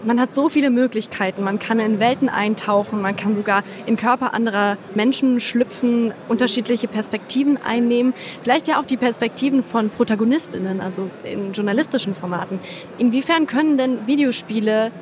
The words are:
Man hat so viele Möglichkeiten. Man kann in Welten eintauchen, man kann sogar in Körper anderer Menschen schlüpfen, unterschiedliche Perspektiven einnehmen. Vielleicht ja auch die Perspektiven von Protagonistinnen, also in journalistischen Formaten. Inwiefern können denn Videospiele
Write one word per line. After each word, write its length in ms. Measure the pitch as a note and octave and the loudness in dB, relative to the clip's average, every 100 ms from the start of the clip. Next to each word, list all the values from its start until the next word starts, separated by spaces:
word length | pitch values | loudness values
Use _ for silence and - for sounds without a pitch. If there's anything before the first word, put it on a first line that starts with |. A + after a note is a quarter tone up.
Man 160 | A3 A#3+ | 2 2
hat 140 | B3+ | 2
so 160 | C4+ D4+ | 2 2
viele 180 | D4+ C#4 | 4 4
Möglichkeiten. 720 | A#3+ B3+ G#3+ - - F#3+ F#3+ | 4 2 0 -6 -4 -2 -2
Man 160 | G3 G3+ | -2 -2
kann 220 | - A3+ | 0 0
in 180 | A3 G#3+ | 2 2
Welten 300 | A#3 C4+ C4+ | 2 2 0
eintauchen, 720 | - G#3 G#3+ - G3+ G#3 G#3 | 0 0 -2 2 0 2 -2
man 160 | G3 G3+ | -2 -2
kann 180 | G3 | 0
sogar 300 | G#3 G#3 G3+ G3 - - | 0 2 0 0 -12 -2
in 100 | A3 | 0
Körper 380 | A3 B3+ C4 | 2 0 0
anderer 420 | - A3+ G3+ G3+ G3+ - | 0 0 2 0 -2 -4
Menschen 460 | G#3 A#3 C4+ C4 B3 | 0 2 2 2 2
schlüpfen, 720 | - A#3+ B3+ - B3 A#3 A3+ - - | 0 0 0 0 0 2 0 -4 -2
unterschiedliche 580 | A3+ B3 B3 A3+ A#3+ A#3+ | 0 2 0 0 -2 0
Perspektiven 680 | G#3 G#3+ G#3+ G#3 B3+ C#4 C#4 | -4 -4 -6 -2 0 2 2
einnehmen. 560 | - A#3 A#3 A#3+ B3+ - - - | 0 0 2 4 2 0 -10 -6
Vielleicht 260 | A#3 D4+ D#4+ | 0 0 2
ja 100 | D#4 | -2
auch 60 | |
die 140 | C#4 C4 | 0 0
Perspektiven 680 | B3 A#3 A#3 - C4+ C4+ | 0 0 -4 0 2 2
von 240 | - A3+ G#3+ | 2 0 -2
Protagonistinnen, 920 | - A#3 G#3 A3+ D4+ - F#3 F#3 F#3+ | 0 0 2 2 2 0 -4 -4 -4
also 280 | F#3+ F#3 F#3+ - | -4 -6 -8 -8
in 300 | - G3+ G3 | -8 -6 -6
journalistischen 600 | G3 G3+ A3 D#4 B3+ G3+ | -2 0 0 0 -2 -2
Formaten. 460 | F#3+ F3+ F3 - F#3 - - - - | -6 -4 -6 -6 -8 -10 -14 -16 0
Inwiefern 480 | A#3+ B3 C4+ E4 D4+ | 2 2 2 2 2
können 320 | B3 D#4 C#4 | 2 2 2
denn 280 | C4 A#3+ G#3+ | 2 0 0
Videospiele 840 | C#4+ C#4 - - A3 G#3+ G#3+ A3+ A3+ | 2 2 0 -4 -2 2 2 0 -4